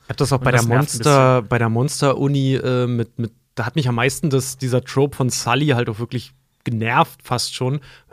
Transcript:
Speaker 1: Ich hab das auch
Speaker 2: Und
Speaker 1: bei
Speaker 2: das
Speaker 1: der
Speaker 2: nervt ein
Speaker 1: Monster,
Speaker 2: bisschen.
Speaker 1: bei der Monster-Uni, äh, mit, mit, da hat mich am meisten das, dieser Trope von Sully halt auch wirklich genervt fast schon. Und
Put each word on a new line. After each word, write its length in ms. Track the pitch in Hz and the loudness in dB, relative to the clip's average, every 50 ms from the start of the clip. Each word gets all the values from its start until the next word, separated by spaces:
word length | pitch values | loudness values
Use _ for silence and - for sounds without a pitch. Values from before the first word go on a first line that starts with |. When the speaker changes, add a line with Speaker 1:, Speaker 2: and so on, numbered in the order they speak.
| _ | _
Speaker 1:
Ich 60 | - | -12
hab 80 | - - | -4 -2
das 140 | 143 127 | 0 0
auch 60 | 143 127 | 0 2
Speaker 2:
Und 60 | 131 | 2
Speaker 1:
bei 60 | 131 | 2
Speaker 2:
das 100 | 127 120 | 2 2
Speaker 1:
der 80 | 117 117 | 2 2
Speaker 2:
nervt 200 | 117 131 147 - | 2 0 0 0
ein 60 | - 113 | -4 0
Speaker 1:
Monster, 440 | 110 151 143 139 131 131 127 127 | 2 4 6 6 6 6 4 2
Speaker 2:
bisschen. 80 | 110 101 | 2 0
Speaker 1:
bei 80 | 127 120 | 0 0
der 120 | 117 113 | 0 0
Monster-Uni, 840 | 110 117 127 151 - - 147 139 131 - 139 139 143 139 135 131 135 | 0 0 -2 -2 -2 0 0 0 2 2 0 0 0 0 0 0 0
äh, 320 | - - 127 127 123 123 120 | 0 0 0 0 0 0 0
mit, 320 | 123 117 117 - _ - | -2 -2 -4 -6 _ -8
mit, 120 | 117 110 - _ _ _ _ | -8 -8 -8 _ _ _ _
da 100 | - 156 | -6 -6
hat 100 | - - | -4 -2
mich 120 | 165 135 123 | -2 -2 -2
am 60 | 120 | 0
meisten 340 | 113 120 139 139 - - 156 | 0 0 0 0 -2 -2 0
das, 280 | 135 135 127 - - - | 0 0 -2 -4 -8 -8
dieser 240 | - 127 120 127 127 | -4 -2 -2 -2 -2
Trope 320 | - - 135 139 147 - | -2 0 0 0 0 0
von 140 | - 135 123 | -2 -2 -2
Sully 380 | - - - - 117 135 151 147 | -2 -4 -2 0 0 0 2 2
halt 200 | 131 120 120 117 | 0 0 0 -2
auch 100 | 110 101 | -4 -6
wirklich 320 | 120 - - 123 - - _ _ _ _ _ _ _ | -8 -6 -6 -8 -8 -10 _ _ _ _ _ _ _
genervt 560 | - 120 107 113 113 120 147 165 - - _ _ | -6 -4 -2 -2 0 2 2 2 0 -2 _ _
fast 320 | - 127 117 - - - | -6 -4 -4 -4 -6 -6
schon. 200 | - 127 127 135 | -4 -4 -4 -4
Und 60 | 151 - - - - _ _ | -4 -8 -12 -20 -20 _ _